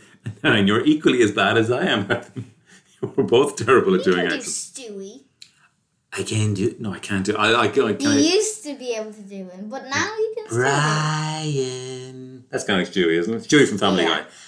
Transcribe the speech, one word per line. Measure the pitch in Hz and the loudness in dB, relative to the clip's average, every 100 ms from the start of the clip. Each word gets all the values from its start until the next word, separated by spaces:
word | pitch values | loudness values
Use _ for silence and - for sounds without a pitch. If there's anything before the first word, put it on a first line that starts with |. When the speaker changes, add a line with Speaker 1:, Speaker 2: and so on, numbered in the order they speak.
| - _ | -20 _
Speaker 1:
<laughs> | 107 - | -14 -2
And | 151 110 98 | 2 4 4
you're | 110 151 | 4 4
equally | 156 - 123 | 4 4 4
as | 104 | 2
bad | 107 98 113 | 4 2 2
as | 113 | 2
I | 127 | 0
am | 180 113 95 | 0 0 0
at | 110 - | -4 -6
them. | 127 - _ _ - _ - | -14 -14 _ _ -20 _ -12
<laughs> | - | -6
We're | - | -2
both | 98 120 - - | 4 4 4 0
terrible | 113 120 92 | 4 4 6
at | 92 95 | 2 4
Speaker 2:
You | |
Speaker 1:
doing | 90 | 2
Speaker 2:
can | 87 | 0
do | 71 | -2
Speaker 1:
accents. | - - - | -4 -6 -6
Speaker 2:
Stewie. | - 226 196 196 262 _ _ - _ _ _ _ _ - - | -12 -14 -12 -14 -18 _ _ -20 _ _ _ _ _ -14 -8
Speaker 1:
I | |
can | - 110 107 | -4 0 0
do, | 92 113 - | 0 -2 -2
no, | 107 | -10
I | - | -8
can't | - 98 98 | -4 -2 -2
do, | 107 | 2
I, | 107 | 4
I, | 117 | 4
I | 104 | 2
Speaker 2:
You | |
Speaker 1:
can't. | 135 110 98 285 285 | 2 0 0 2 4
Speaker 2:
used | 320 392 403 - | 4 2 0 -4
to | 302 | -10
be | 262 247 | -10 -8
able | 220 214 | -6 -8
to | 214 | -14
do | 196 196 185 | -16 -14 -14
him, | 185 214 | -14 -12
but | 262 262 | -12 -6
now | 294 392 440 | -4 -4 -2
you | 440 | -4
can | 453 427 | -4 -6
still | 120 | 0
do | |
him. | 131 | 2
Speaker 1:
Brian. | 143 151 156 151 156 156 156 156 135 127 127 127 127 131 127 127 127 - | 2 0 0 -2 -2 -4 -6 -4 -2 -4 -6 -10 -12 -14 -16 -18 -18 -10
That's | 123 | -8
kind | - 92 | -2 -2
of | 90 | -2
Stewie, | 95 85 85 | 0 0 0
isn't | 85 | -2
it? | 113 | -4
Stewie | - 147 131 | 2 4 4
from | 101 | 2
Family | 101 92 | 0 2
Speaker 2:
Yeah. | 82 78 | 0 -2
Speaker 1:
Guy. | - - | -6 -18